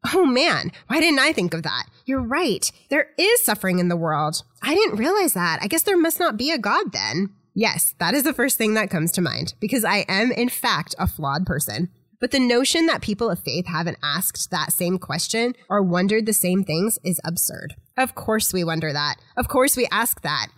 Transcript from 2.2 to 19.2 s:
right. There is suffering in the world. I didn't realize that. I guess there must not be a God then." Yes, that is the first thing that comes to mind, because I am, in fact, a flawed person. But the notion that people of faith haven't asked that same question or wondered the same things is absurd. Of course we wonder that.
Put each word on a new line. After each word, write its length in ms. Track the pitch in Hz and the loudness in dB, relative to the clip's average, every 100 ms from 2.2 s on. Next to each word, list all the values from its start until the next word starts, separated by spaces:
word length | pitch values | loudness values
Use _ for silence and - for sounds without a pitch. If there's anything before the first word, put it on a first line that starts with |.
right. 500 | 233 285 339 185 - - _ | 0 0 0 0 -2 -6 _
There 160 | 294 - - | 0 0 0
is 260 | 370 466 | 4 4
suffering 360 | - 208 190 180 | 2 0 0 2
in 80 | 175 | 2
the 100 | 175 | 0
world. 460 | 160 151 151 170 - _ | 0 0 0 -4 -10 _
I 140 | - 339 | 0 2
didn't 220 | 427 214 | 2 2
realize 360 | 262 415 349 | 0 2 0
that. 260 | 185 175 160 | 0 -2 -2
I 40 | 208 | -2
guess 140 | 330 | -2
there 160 | 403 359 | 2 2
must 220 | 330 - | 2 2
not 180 | 349 214 | -2 0
be 140 | 262 | -2
a 80 | 320 | -2
God 320 | 202 277 392 | 0 0 0
then." 380 | - 101 131 196 - _ - | -4 -2 -2 -4 -6 _ -2
Yes, 400 | 214 - - - | -2 0 -4 -2
that 140 | 208 | 0
is 80 | 269 | 2
the 120 | 285 | 0
first 240 | 269 262 - | 0 -2 0
thing 180 | 220 220 | 0 0
that 160 | 208 | 0
comes 200 | 175 165 | -2 0
to 80 | - | 0
mind, 340 | 170 - 165 - | -2 -2 -8 -6
because 240 | 214 262 | -2 0
I 220 | 208 202 - | 0 0 0
am, 240 | 190 240 | 0 0
in 180 | 233 240 | 2 -2
fact, 440 | - 254 170 165 - | 0 0 0 -2 -2
a 80 | 180 | -4
flawed 400 | - 147 143 180 | -2 -2 -2 0
person. 420 | 147 - 107 175 _ _ _ | -2 -2 -4 -4 _ _ _
But 100 | 254 | -2
the 80 | 269 | 2
notion 460 | 247 240 269 330 330 | 4 4 4 2 2
that 160 | 285 | 2
people 280 | - 202 233 | -2 -2 -2
of 140 | 175 | -2
faith 240 | - 135 180 | -4 -4 -4
haven't 320 | 170 170 - | -2 -4 -4
asked 480 | 147 147 - - - | -4 -2 -2 -4 -4
that 220 | 175 151 | -2 -2
same 260 | - 175 185 | 0 0 -2
question 560 | - 156 - 220 240 247 _ | -4 -6 -2 0 0 -4 _
or 140 | 202 | 0
wondered 420 | 190 175 190 220 220 | 2 2 2 2 2
the 80 | |
same 300 | 214 180 185 | 0 2 0
things 340 | 190 156 208 - | 0 0 0 -2
is 160 | 165 170 - | -4 -4 -4
absurd. 500 | 170 - - - - _ - | -4 -4 -6 -14 -16 _ -4
Of 180 | 262 - | -2 -2
course 380 | - 220 - | -2 0 0
we 100 | 185 | -2
wonder 300 | 165 160 160 | -2 -2 -2
that. 240 | 143 147 - | -4 -4 -6